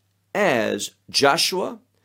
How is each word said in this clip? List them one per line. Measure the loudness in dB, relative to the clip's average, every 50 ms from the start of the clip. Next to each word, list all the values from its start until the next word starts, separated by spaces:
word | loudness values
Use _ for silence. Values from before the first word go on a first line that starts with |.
| _ _ _ _ _ _ -2
as | 0 0 2 2 0 0 -2 -2 -4 -6 -10 _ _ _ -6
Joshua | -2 2 4 4 4 2 0 -2 -2 -4 -6 -6 -8 -14 _ _ _ _